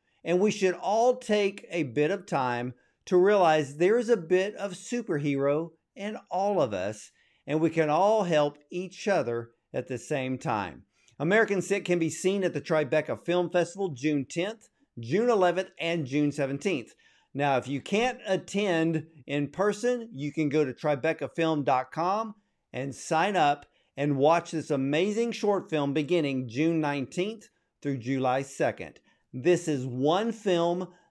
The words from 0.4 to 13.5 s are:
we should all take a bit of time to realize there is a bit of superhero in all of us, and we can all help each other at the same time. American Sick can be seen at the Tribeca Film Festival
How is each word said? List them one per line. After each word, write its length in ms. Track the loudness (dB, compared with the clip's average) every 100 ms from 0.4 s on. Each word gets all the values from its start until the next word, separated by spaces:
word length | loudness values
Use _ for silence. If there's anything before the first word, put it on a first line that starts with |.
we 100 | 2
should 240 | 2 0
all 420 | 0 0 2 2 2
take 500 | 0 0 0 -4 -6
a 140 | -4
bit 260 | -2 0 0
of 160 | 0 -4
time 480 | -2 0 -2 -4 -10 _ _ 2
to 100 | 4
realize 600 | 6 6 6 4 2 2
there 180 | 2 4
is 140 | 2
a 60 | 0
bit 360 | 2 2 2 -4
of 160 | -8
superhero 1000 | -10 -8 -6 -2 -2 0 0 0 0 -4 -12 _ -12
in 220 | -10 -10 -6
all 300 | -2 0 2
of 140 | 0
us, 360 | 0 -4 -6 -14 _ _ _ -4
and 120 | 0
we 80 | 2
can 180 | 2 2
all 360 | 4 4 2
help 340 | 2 2 2 -2 _
each 380 | -8 -8 -6 0
other 440 | 0 0 -4 -6 _ _
at 160 | -8 -6
the 80 | -8
same 400 | -4 -4 -2 -4
time. 460 | -2 -4 -4 -10 -20 _ _ -4
American 440 | 2 4 4 0
Sick 240 | -2 -2 0
can 120 | 0
be 120 | 0
seen 340 | -2 -2 0
at 80 | -2
the 80 | -4
Tribeca 640 | -2 0 2 0 0 -4
Film 240 | -2 0
Festival 400 | 2